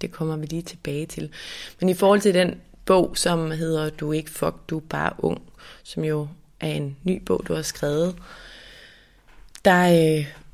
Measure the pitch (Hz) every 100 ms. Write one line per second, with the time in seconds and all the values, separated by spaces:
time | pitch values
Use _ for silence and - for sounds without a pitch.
0 | 175 - 160 156 151 165 170 - - 143
1 | 165 - 151 - - - - - 185 180
2 | 196 202 208 180 180 - - - - 185
3 | - - 180 170 160 160 160 160 156 156
4 | 151 156 160 - 156 - - 160 151 147
5 | 80 - - - - - - - - -
6 | 156 151 147 165 _ - 160 151 143 139
7 | 180 185 - 185 - 160 156 - 147 147
8 | 170 175 - - - - - - - -
9 | _ _ _ - - - 202 180 180 170
10 | 160 156 143 - -